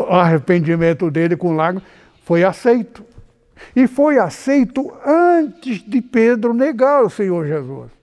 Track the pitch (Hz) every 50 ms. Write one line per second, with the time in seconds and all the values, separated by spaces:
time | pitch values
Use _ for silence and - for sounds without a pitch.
0 | - - 180 180 175 165 165 151 127 - 180 175 156 156 170 165 165 165 165 -
1 | 185 165 143 165 170 170 170 156 180 175 160 156 156 175 180 190 - - _ _
2 | _ _ _ _ _ - 170 170 180 190 185 - - 240 240 247 220 - - -
3 | - _ _ - - - _ _ _ _ _ - - - - 254 262 - - -
4 | 285 302 294 247 196 156 - - - 262 277 285 240 - - 262 277 - - -
5 | - 277 302 339 349 349 349 339 311 254 - - - 262 226 180 - 208 208 247
6 | - - - 233 226 233 247 226 208 233 233 240 262 311 269 220 262 277 294 285
7 | 240 196 - - 202 190 175 175 156 143 156 151 131 127 135 131 123 117 - _